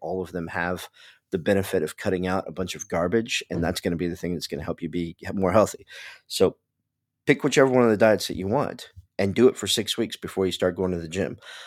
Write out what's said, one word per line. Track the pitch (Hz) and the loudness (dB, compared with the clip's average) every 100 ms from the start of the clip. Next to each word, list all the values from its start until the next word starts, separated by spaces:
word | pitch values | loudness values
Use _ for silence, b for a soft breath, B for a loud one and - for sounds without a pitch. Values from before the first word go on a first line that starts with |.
all | 80 92 | -6 -6
of | 87 | -4
them | 90 82 | -6 -6
have | 90 87 90 - b b b _ | -4 -2 -4 -8 b b b _
the | 95 | -2
benefit | 78 98 95 95 | 2 2 4 0
of | 76 - | 0 -2
cutting | 107 92 92 | -2 0 0
out | 92 - | 0 -2
a | |
bunch | 80 92 | -6 -6
of | - - | -8 -4
garbage, | 87 87 113 117 - - | 0 2 2 0 -4 -4
and | 85 | -2
that's | 82 - | -2 -2
gonna | 95 85 | -2 -2
be | 87 | -2
the | 82 | -4
thing | 87 | -4
that's | 85 - | -4 -6
gonna | 71 | -6
help | 80 80 | -6 -6
you | 85 | -6
be | 85 82 - 95 | -4 -6 -8 -8
more | 98 95 | 0 2
healthy. | 98 98 - - B B B _ | 2 2 -2 -16 B B B _
So | - 92 - _ _ _ _ _ _ - | 0 2 0 _ _ _ _ _ _ 0
pick | 139 | 2
whichever | 139 139 135 | 2 4 6
one | 127 | 6
of | 120 | 4
the | 104 | 6
diets | 110 101 - | 6 4 0
that | - | -6
you | 95 | -2
want | 123 135 - - - - - | -2 -2 -6 -16 -20 -14 -2
and | 98 104 | 0 6
do | 120 | 6
it | - | 6
for | 101 | 0
six | - 104 - | -2 -2 -4
weeks | 107 - | -4 -6
before | 92 - 95 | -8 -2 0
you | |
start | 87 92 90 | 0 0 0
going | 92 | -2
to | 87 | -2
the | 82 | -4
gym. | 85 78 - B B | -4 -4 -6 B B